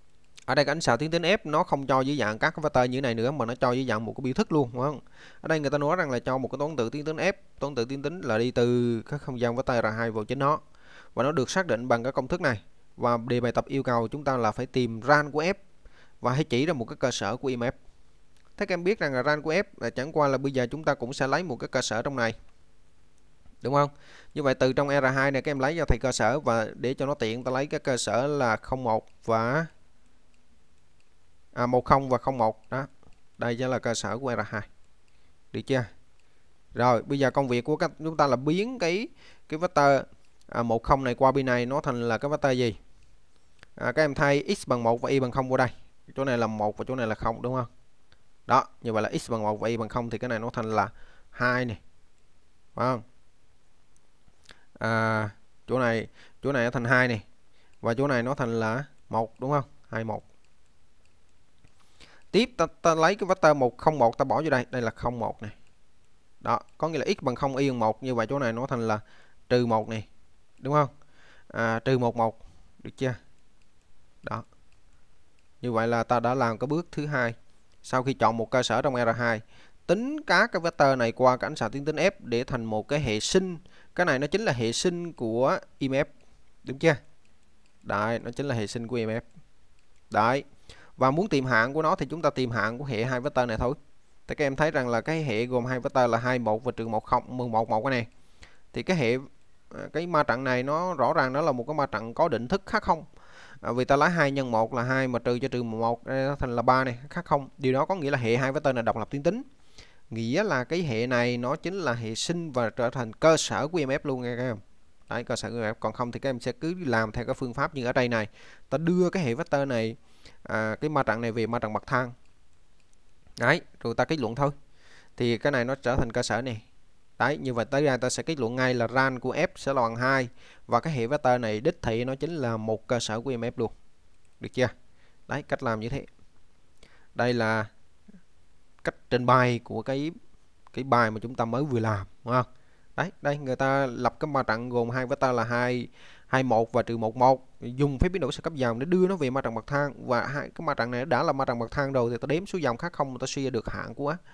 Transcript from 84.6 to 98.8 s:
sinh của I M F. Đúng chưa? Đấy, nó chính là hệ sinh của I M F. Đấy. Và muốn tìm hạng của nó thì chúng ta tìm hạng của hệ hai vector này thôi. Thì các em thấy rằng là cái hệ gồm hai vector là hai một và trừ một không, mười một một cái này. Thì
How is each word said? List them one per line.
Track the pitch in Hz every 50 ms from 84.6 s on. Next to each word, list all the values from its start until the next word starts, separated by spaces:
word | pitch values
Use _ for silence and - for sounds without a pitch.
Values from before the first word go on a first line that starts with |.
| 117 113
sinh | 117 - - 180 175 175 175 170 -
của | - 127 110 113 117 127 147 185 - - - - -
I | 139 131
M |
F. | 131 135 156 - - - - - - - - - - - -
Đúng | - 131 139
chưa? | 160 165 147 110 - - - - - - - - - - - - - - - -
Đấy, | - - 107 101 107 113 117 110
nó | - 117
chính | 117 - 139
là | 143 127
hệ | 117 107
sinh | - - 123 117
của | 110 123
I | 120 110
M | 110
F. | 110 120 - - - - - - - - - - - - - - - - - -
Đấy. | - 101 107 117 131 143 - - - - - - - - - - -
Và | - 127 131
muốn | 143 160 202 214
tìm | 165 139 131
hạng | 131 120 110 113 127 139
của | 156
nó | 156 156 185
thì | - 156
chúng | 127 156 165
ta | 160 147
tìm | - - 127 117
hạng | 117 113 101 110 117
của | 123 143
hệ | 135 120 104 113
hai | 127 131 123
vector | 123 147 - 131 123
này | 120 110
thôi. | 110 123 120 147 - - - - - - - - - -
Thì | - 131
các | - 151
em | 139 135
thấy | 135 156 160
rằng | 151 147 127 123
là | 117 113
cái | 110 - 160 160 156
hệ | 139 104 107 120
gồm | 123 127 123 117
hai | 127 127 127
vector | 113 139 - 131 123 120
là | 113
hai | 113 120 123 127 127
một | 117 110 107 110 123
và | 127
trừ | 113 - 113
một | 113 110 110 -
không, | - 131 123 - - 127
mười | 127 123 120
một | 110 110 113 -
một | 113 110 113
cái | 135
này. | 131 120 110 - - - - - - - - - - - - - -
Thì | 123